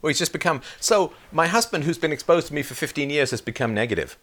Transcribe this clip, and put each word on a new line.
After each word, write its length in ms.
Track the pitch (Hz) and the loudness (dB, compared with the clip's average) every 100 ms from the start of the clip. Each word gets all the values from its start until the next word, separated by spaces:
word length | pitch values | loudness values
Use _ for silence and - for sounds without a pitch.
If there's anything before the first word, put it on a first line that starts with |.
Well, 80 | 156 | 0
he's 100 | 139 | -2
just 140 | 170 | -2
become... 280 | 160 175 147 - - | -2 -2 -2 -6 -6
So 320 | - 214 170 - - | 2 2 2 -4 -6
my 140 | - 165 | 0 2
husband, 380 | 214 226 180 | 2 0 -2
who's 140 | 147 165 | -2 0
been 140 | 160 | -2
exposed 360 | 147 - 170 - | -2 4 4 4
to 60 | |
me 80 | 147 | -4
for 120 | 139 | -6
fifteen 360 | 123 139 - 139 | -6 -6 -2 0
years, 200 | 147 135 | 2 2
has 100 | 120 | 0
become 340 | - - 120 | -6 -2 0
negative. 440 | 107 117 95 65 - | 0 0 0 -2 -10